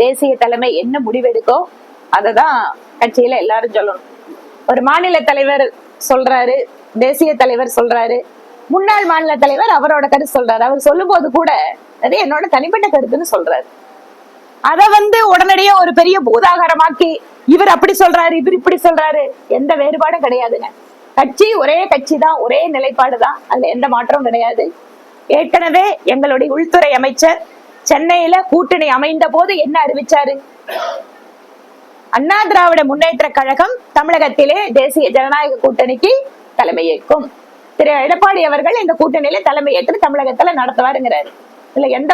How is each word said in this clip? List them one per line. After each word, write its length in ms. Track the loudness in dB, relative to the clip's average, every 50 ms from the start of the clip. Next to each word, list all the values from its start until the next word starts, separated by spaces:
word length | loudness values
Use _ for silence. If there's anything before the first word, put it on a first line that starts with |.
தேசிய 320 | 0 0 0 0 0 -2 0 0
தலைமை 280 | -2 -2 -2 -2 -2 -2 -2 -2
என்ன 160 | -4 -4 -4 -6 -4
முடிவெடுக்கோ, 540 | -4 -4 -2 -2 -2 -2 -2 0 0 0 0 -2 -6 -12 -20 -20 -20 -20 -20 -8 -4 -2
அதை 140 | -2 -2 0 2 2
தான் 160 | 2 2 0 -2 -2 -4 -8 -12 -18 -16 -8 -4
கட்சியில 340 | -4 -2 0 0 0 0 0 -2
எல்லாரும் 340 | -2 -2 -2 -2 -4 -4 -4
சொல்லணும். 320 | -4 -4 -4 -6 -8 -14 -20 -20 -20 -20 -20 -20 -20 -20 -20 -20 -8 -4 -2
ஒரு 100 | -2 0 0 0
மாநில 280 | 0 0 0 0 0 0 0 0
தலைவர் 360 | 0 0 0 0 0 0 0 -2 -4 -10 -20 -20 -20 -8 -4 -2
சொல்றாரு, 480 | 0 0 0 0 0 0 0 0 0 -2 -4 -6 -12 -20 -20 -10 -4 -2 0
தேசிய 260 | 0 0 0 0 0 2 0
தலைவர் 280 | 0 0 0 -2 -4 -4 -2
சொல்றாரு, 420 | -2 0 0 0 -2 -2 -2 -4 -4 -6 -10 -16 -20 -20 -20 -20 -16 -6 -2 -2
முன்னாள் 320 | 0 2 2 0 2 0 0
மாநில 200 | 0 0 0 -2 0 0 0
தலைவர் 280 | 0 2 2 2 2 2 2
அவரோட 260 | 2 2 0 0 0 2
கருத்து 240 | 0 0 0 0 -2
சொல்றாரு. 260 | -2 0 0 0 0 0 0
அவர் 160 | 0 0 2 2
சொல்லும் 220 | 2 2 2 0
போது 180 | 0 0 0 0 0 0
கூட 120 | 0 0 0 -2 -2 -4 -6 -10 -18 -20 -10 -6 -4
அது 160 | -2 -2 -2 -2
என்னோட 200 | -2 -2 -4 -2 0 -2
தனிப்பட்ட 300 | -2 -2 -2 -2 -2 0 0 0
கருத்துன்னு 380 | 0 0 -2 -4 -4 -4 -2
சொல்றாரு. 340 | -4 -4 -2 -2 -4 -4 -6 -8 -16 -20 -20 -20 -20 -20 -20 -20 -20 -20 -20 _ -20 -20 -20 -20 -8 -4 -2 0
அதை 160 | 2 4 4 6 4
வந்து 220 | 4 4 4 2 2 4 4
உடனடியே 400 | 4 4 4 4 2 4 4 4 4 4
ஒரு 120 | 4 4 4 4
பெரிய 180 | 4 4 2 0 2 2
பூதாகரமாக்கி, 840 | 2 4 4 4 2 2 2 2 2 2 2 2 2 0 -2 -2 -2 -6 -10 -16 -20 -4 0 2 4
இவர் 180 | 4 4 4 2
அப்படி 220 | 2 2 0 2 4
சொல்றாரு, 340 | 2 2 2 2 0 0 0 -2
இவர் 160 | 0 0 -2 0
இப்படி 180 | 0 0 0 2 2
சொல்றாரு, 380 | 0 2 2 0 0 0 -2 -4 -4 -8 -12 -8 -4 -4 -2
எந்த 160 | -2 -2 -2 0
வேறுபாடும் 420 | 0 -2 0 0 0 -2 -2 -2 -2
கிடையாதுங்க. 440 | -2 -2 -2 -2 -4 -4 -6 -6 -10 -16 -20 -20 -20 -20 -20 -20 -6 -2 -2
கட்சி 300 | -2 0 0 0 2 2 2 0
ஒரே 180 | 0 0 0 0 0 0 -2
கட்சி 240 | -2 -2 -2 -2 0 2
தான், 120 | 0 0 0 -2
ஒரே 160 | -2 0 0 0 -2 -2
நிலைப்பாடு 420 | -4 -4 -2 0 0 0 0 0 0 -2
தான், 120 | -2 -2 -4 -8 -6
அதுல 220 | -4 -2 -2 -2 -2
எந்த 120 | -2 -2 -2 -2
மாற்றமும் 320 | -2 0 0 -2 0 0 -2
கிடையாது. 360 | -2 -2 -2 -2 -2 -4 -4 -6 -8 -14 -20 -20 -20 -20 -20 -20 -20 -12 -4 -2
ஏற்கனவே 560 | 0 0 0 0 -2 -2 0 0 2 2 2 0 -2 -4 -4
எங்களுடைய 440 | -2 -2 0 0 0 0 0 -2 -2
உள்துறை 380 | -2 -4 -2 0 2 2 2 2
அமைச்சர் 460 | 2 0 0 -2 0 2 2 2 2 -2 -8 -16 -20 -20 -20 -20 -20 -6 -2 0
சென்னையில 460 | 0 0 2 0 0 2 2 2 2 0 0 0
கூட்டணி 380 | 0 0 0 0 0 0 0 0 0
அமைந்த 300 | 0 0 -2 -2 -2 -2 0
போது 240 | 2 0 0 0 0 -2 -2
என்ன 120 | 0 0 0 0
அறிவிச்சாரு? 500 | 0 -2 -4 -2 0 0 0 0 0 -4 -8 -10 -18 -20 -20 -14 -12 -10 -10 -8 -10 -10 -12 -14 -20 -20 -20 -20 -20 -20 -20 -20 -20 -20 -20 -20 -20 -20 -20 -20 -20 -20 -20 -10 _
அண்ணா 260 | -4 -4 -2 0 0 0 0 2
திராவிட 340 | 2 4 4 4 4 2 2
முன்னேற்ற 420 | 0 0 0 0 0 0 0 -2 -2 -2 -2
கழகம் 380 | 0 0 0 0 0 -2 -2 -8 -8 -4 -2 -2
தமிழகத்திலே 600 | 0 2 0 0 0 0 0 2 2 2 2 0 -2 0 0 0
தேசிய 280 | 0 2 0 0 0 2 2
ஜனநாயக 440 | 0 0 0 0 -2 -2 -2 -2 -2
கூட்டணிக்கு 480 | -2 -2 0 0 -2 -2 -2 0 0 0 0 0 -2 -6 -16 -20 -20 -6 -4 -2
தலைமையேற்கும். 640 | -2 -2 -2 -2 -2 -2 -4 -2 -2 -2 -2 -2 -2 -6 -14 -20 -20 -20 -20 -20 -20 -8 -2 0
திரு 140 | 0 0 0 0 0
எடப்பாடி 360 | 0 0 2 2 2 2 2 0 0
அவர்கள் 340 | 0 0 0 0 -2 -2
இந்த 120 | -2 -2 0 0
கூட்டணியில 380 | 0 0 0 -2 -2 -2 -2 -2 -2 -2
தலைமையேற்று 480 | -2 -2 -2 -2 -2 -2 -2 -2 -2 0 -2
தமிழகத்துல 480 | -2 0 -2 -2 -2 0 0 0 0 0 -2
நடத்துவாருங்கிறாரு. 720 | -4 -4 -2 -2 -2 0 -2 -2 0 0 0 0 -2 -6 -12 -20 -20 -20 -20 -20 -18 -10
இதுல 160 | -4 -2 -2 -2 -2 -2
எந்த 140 | -2 -2